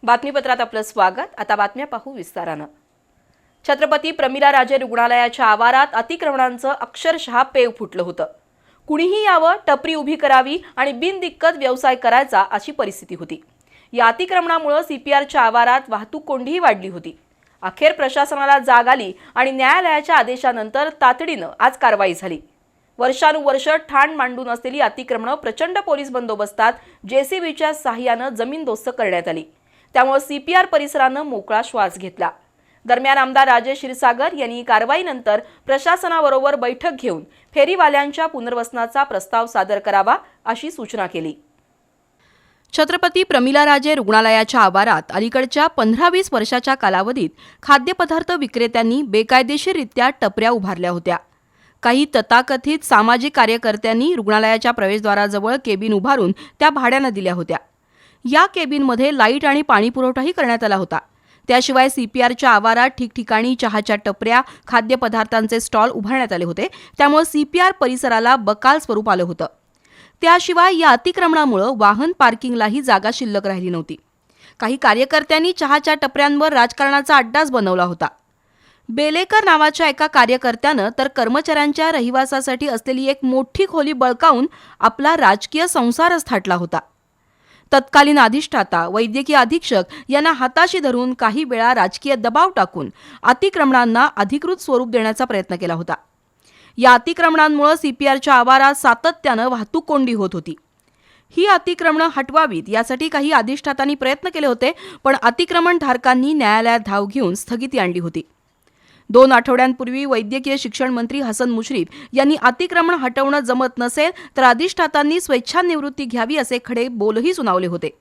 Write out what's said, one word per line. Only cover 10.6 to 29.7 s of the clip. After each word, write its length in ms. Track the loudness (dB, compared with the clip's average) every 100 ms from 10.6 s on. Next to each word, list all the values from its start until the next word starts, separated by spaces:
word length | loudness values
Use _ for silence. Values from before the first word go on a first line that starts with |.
| -10 -6
आणि 160 | -4
बिनदिक्कत 640 | -2 -6 -4 -8 -2 -2 0
व्यवसाय 380 | -2 0 0
करायचा, 500 | 0 2 2 2 0 0
अशी 220 | -2 -8
परिस्थिती 420 | -6 -6 -6 -16
होती. 260 | -16 -14 -16 _ _ _ _ _
या 140 | 2 2
अतिक्रमणामुळं 760 | 2 -2 -2 -2 -2 -2 -4
सीपीआरच्या 580 | -4 -10 -2 -2 0 0
आवारात 400 | 0 2 2 2 -2
वाहतूक 360 | -10 -10 -14
कोंडीही 340 | -8 -8 -6 0
वाढली 300 | 0 0 -6
होती. 300 | -14 -18 -20 _ _ _ _
अखेर 300 | -14 0 0
प्रशासनाला 680 | 2 -4 -2 -4 -2 2 2
जाग 300 | 4 4 4
आली 240 | 0 0 -12 -10
आणि 160 | -2 -2
न्यायालयाच्या 680 | 0 2 2 2 0 2 2
आदेशानंतर 720 | 2 -2 -2 -4 -4 -4 -4
तातडीनं 600 | 2 2 2 -4 -6 -8 0
आज 160 | -2 2
कारवाई 380 | 0 2 0
झाली. 240 | -2 -8 -10 -14 _ _ _ _ _
वर्षानुवर्ष 720 | -4 2 2 2 0 0 0
ठाण 460 | -2 0 0 0
मांडून 340 | 0 -6 -6 -8
असलेली 320 | -8 -8 -2
अतिक्रमणं 540 | -2 -2 -6 -6 -4
प्रचंड 440 | -6 -6 -6 -4 -4
पोलीस 320 | -4 -4 -4
बंदोबस्तात 640 | -8 -6 -6 -6 0 0 0 -12 _ -4
जेसीबीच्या 680 | -2 -2 -4 -6 -4 -4
साहाय्यानं 540 | -4 -6 -6 -4 -4 -4
जमीनदोस्त 640 | -6 -8 -6 -8 -6 -8 -4
करण्यात 300 | -2 -2 -4
आली. 160 | -8 -10 _ _